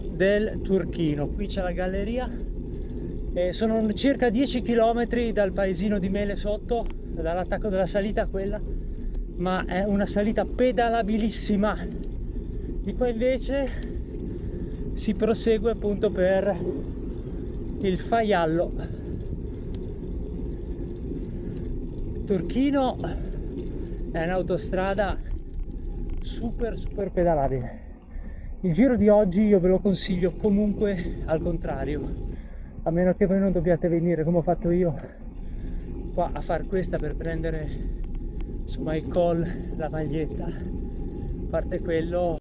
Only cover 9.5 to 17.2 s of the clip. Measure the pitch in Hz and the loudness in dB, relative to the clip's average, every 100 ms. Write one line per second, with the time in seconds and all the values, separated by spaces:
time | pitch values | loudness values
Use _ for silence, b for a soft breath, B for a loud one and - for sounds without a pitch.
9.5 | 185 - 180 208 202 196 202 208 208 190 | 0 0 0 2 2 2 2 2 2 0
10.5 | - 254 247 233 233 208 220 214 - - | 2 4 4 2 2 2 2 0 0 2
11.5 | 202 208 175 175 170 - - - B B | 2 2 0 -4 -6 -6 -6 -6 B B
12.5 | B B B - - 247 220 247 262 - | B B B -4 0 0 2 2 2 0
13.5 | 277 262 B B B - - - B B | 0 -2 B B B -6 -6 -6 B B
14.5 | B B B B - - 196 214 220 233 | B B B B -2 -2 2 2 2 2
15.5 | 220 226 220 208 196 214 180 185 190 196 | 2 2 0 0 2 2 4 4 4 2
16.5 | 180 - 269 - - - - | 0 -2 -4 -4 -6 -6 -6